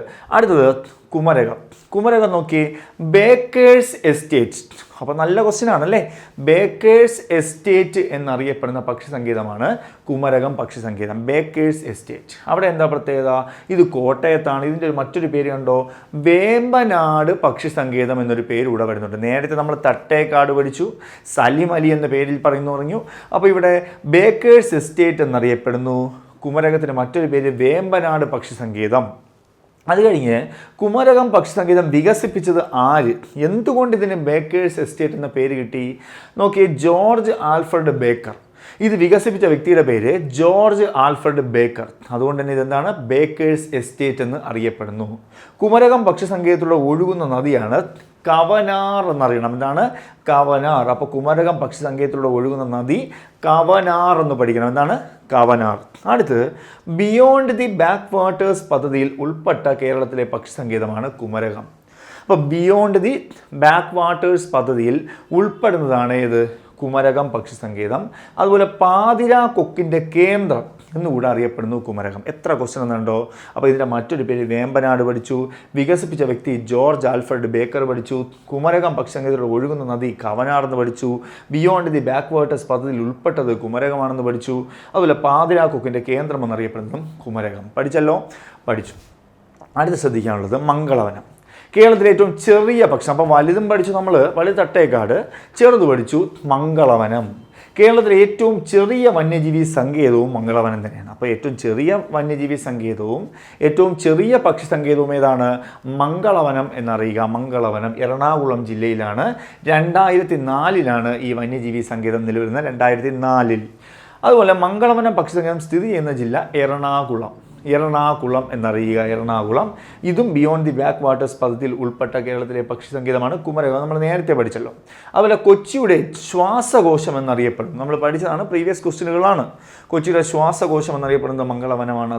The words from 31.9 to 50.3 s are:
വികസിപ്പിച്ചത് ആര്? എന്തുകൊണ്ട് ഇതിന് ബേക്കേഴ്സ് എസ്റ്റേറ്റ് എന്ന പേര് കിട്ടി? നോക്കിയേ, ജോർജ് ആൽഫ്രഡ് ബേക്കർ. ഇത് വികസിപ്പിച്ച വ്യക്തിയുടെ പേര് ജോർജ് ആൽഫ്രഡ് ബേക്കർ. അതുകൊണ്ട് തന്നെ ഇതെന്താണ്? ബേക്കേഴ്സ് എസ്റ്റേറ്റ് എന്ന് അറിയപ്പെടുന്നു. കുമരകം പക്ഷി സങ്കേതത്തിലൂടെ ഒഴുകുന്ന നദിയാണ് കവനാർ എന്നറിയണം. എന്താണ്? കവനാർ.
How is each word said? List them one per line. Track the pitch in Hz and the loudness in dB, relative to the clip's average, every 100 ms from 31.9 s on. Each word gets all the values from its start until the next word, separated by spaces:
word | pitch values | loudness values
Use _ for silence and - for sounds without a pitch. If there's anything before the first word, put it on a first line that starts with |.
വികസിപ്പിച്ചത് | 147 165 214 226 190 170 170 165 127 127 | 2 2 2 -2 -4 0 0 0 0 2
ആര്? | 151 120 117 - 143 151 | 4 2 -2 -8 -4 -2
എന്തുകൊണ്ട് | 208 233 247 247 220 | 0 0 0 2 0
ഇതിന് | 196 185 147 | -2 -2 -2
ബേക്കേഴ്സ് | 156 156 175 180 160 | -2 0 -2 -2 -2
എസ്റ്റേറ്റ് | 151 - 156 156 | -6 -4 -4 -4
എന്ന | 143 135 | -6 -2
പേര് | 131 135 | -2 -2
കിട്ടി? | 117 131 123 123 - - - - | -6 -8 -8 -10 -18 -20 -14 -2
നോക്കിയേ, | 202 196 180 135 | 0 4 2 2
ജോർജ് | 160 175 208 233 214 - 151 | 2 2 2 2 0 -2 0
ആൽഫ്രഡ് | 160 170 170 156 131 | 0 0 -2 0 0
ബേക്കർ. | 120 120 110 107 _ _ - - 220 | 0 0 -4 -16 _ _ -20 -4 0
ഇത് | 202 | 2
വികസിപ്പിച്ച | 175 202 233 190 190 | 4 4 2 0 2
വ്യക്തിയുടെ | 151 156 175 135 | 2 4 4 4
പേര് | 117 113 180 151 127 | 2 0 -2 -2 0
ജോർജ് | 165 190 214 208 202 139 135 | 4 4 4 4 0 2 2
ആൽഫ്രഡ് | 147 151 143 127 117 | 2 0 -2 0 0
ബേക്കർ. | 120 113 113 - - 120 | 0 -2 -12 -16 -10 -4
അതുകൊണ്ട് | 135 143 | -2 -2
തന്നെ | 139 135 | -4 -4
ഇതെന്താണ്? | 131 139 170 185 117 | -2 -2 -4 -6 -2
ബേക്കേഴ്സ് | 131 151 156 156 156 156 135 | 0 0 0 0 0 -2 -8
എസ്റ്റേറ്റ് | 117 - 139 131 123 | -8 -4 -4 -2 -6
എന്ന് | 143 - | -6 -8
അറിയപ്പെടുന്നു. | 113 113 113 104 104 107 113 - - - - | -4 -4 -4 -8 -10 -10 -12 -20 -20 -20 -4
കുമരകം | 208 226 247 247 202 | 2 6 6 4 2
പക്ഷി | 160 190 | 0 -2
സങ്കേതത്തിലൂടെ | 185 175 175 165 165 139 | -2 2 2 2 2 2
ഒഴുകുന്ന | 151 180 180 147 127 | 0 0 -2 -4 -2
നദിയാണ് | 143 131 107 135 262 - - _ - | 0 0 0 -2 -2 -10 -20 _ 0
കവനാർ | 165 170 208 202 196 196 202 185 | 2 4 2 0 -2 -2 -2 -2
എന്നറിയണം. | 143 131 120 117 123 | 0 0 0 -2 -4
എന്താണ്? | 135 151 247 - - - | -4 -2 -2 -4 -18 -8
കവനാർ. | - | 0